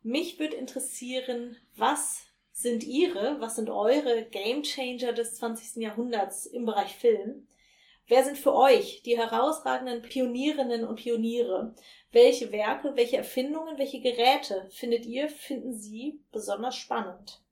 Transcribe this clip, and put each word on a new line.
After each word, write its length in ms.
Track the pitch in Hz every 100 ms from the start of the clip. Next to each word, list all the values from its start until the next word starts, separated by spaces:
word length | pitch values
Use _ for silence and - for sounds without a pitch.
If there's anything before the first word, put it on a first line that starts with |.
Mich 380 | 226 269 349 -
würde 160 | 302 -
interessieren, 1000 | 262 269 - - 247 254 254 240 240 226 _ -
was 500 | 233 294 - - - _ _
sind 320 | - 240 226
Ihre, 560 | 226 262 349 185 226 285
was 160 | 220 -
sind 140 | 220
eure 560 | 202 214 294 285 233 220
Gamechanger 880 | 196 208 277 294 - 254 247 247
des 220 | 226 226 -
zwanzigsten 460 | 226 226 - 233
Jahrhunderts 640 | 220 214 247 226 190 - -
im 200 | 247 226
Bereich 300 | 208 185 -
Film? 520 | 240 208 208 285 - _ _ _ _ _ _
Wer 160 | 247
sind 140 | 262 277
für 180 | 285 -
euch 480 | 277 220 - -
die 140 | 240 233
herausragenden 840 | 226 226 269 311 254 254 254 240
Pionierinnen 840 | 233 269 247 240 285 294 247 233 220
und 80 | 220
Pioniere? 800 | 240 233 226 240 240 185 226 - - - _
Welche 400 | 240 247 - 233
Werke, 440 | 208 208 269 285 240
welche 220 | 240 254
Erfindungen, 600 | - 254 269 311 320 285
welche 240 | 269 247
Geräte 680 | 247 233 240 285 - 196 185
findet 340 | - 240 233 233
ihr, 240 | 247 302
finden 480 | 294 - 262 262 220
Sie 460 | 208 214 277 302 _
besonders 440 | 214 208 202 247 -
spannend? 680 | - 240 190 185 - - _